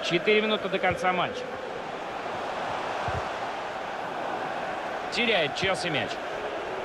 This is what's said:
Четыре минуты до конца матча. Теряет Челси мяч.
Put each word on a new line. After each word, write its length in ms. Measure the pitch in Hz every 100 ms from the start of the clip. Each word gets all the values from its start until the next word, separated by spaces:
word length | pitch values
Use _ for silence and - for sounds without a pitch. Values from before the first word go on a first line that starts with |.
| -
Четыре 320 | 170 208 214
минуты 280 | 214 208 190
до 100 | 190
конца 340 | 185 175 185
матча. 300 | 180 143 101 - - - - - - - - - - - - - - - - - - - - - - - - - - - - - - - - - - - - -
Теряет 460 | - 233 208 147 -
Челси 320 | 190 185 175
мяч. 220 | 147 104 - - - - - - -